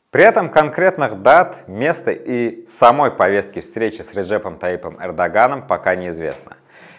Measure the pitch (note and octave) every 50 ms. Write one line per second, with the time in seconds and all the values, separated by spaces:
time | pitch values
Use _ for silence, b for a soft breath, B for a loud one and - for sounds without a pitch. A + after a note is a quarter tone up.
0 | _ _ - - F3 A3 A3+ A3+ F#3 D3+ - D#3 D3+ D3 D3 - F3+ F#3 F#3 E3+
1 | C#3+ A#2 G#2+ F#2+ G2 B2 D3 E3+ F3+ - - - - - F#2+ G#2 B2+ D#3 E3 -
2 | - A#2+ - - - - B2+ A#2+ A#2+ A#2 - - - - - - C3 A#2+ A#2+ C#3+
3 | C#3+ B2+ - - F#2+ F#2 G2+ G2+ F#2+ - - E2+ - - - A2 A2+ G#2+ G2+ -
4 | F2+ - - G2+ F#2+ F2+ G#2 G2+ - F#2+ E2+ - - F2+ F2+ F2 - E2 E2+ -
5 | - F#2 E2+ D#2+ F2+ F2 E2 G#2+ A#2+ C3 C#3 C3+ - - F#2 F2 - - F#2 F2+
6 | F2+ F2+ E2+ E2 D#2+ D2+ C2 - - - - _ B B B B B B B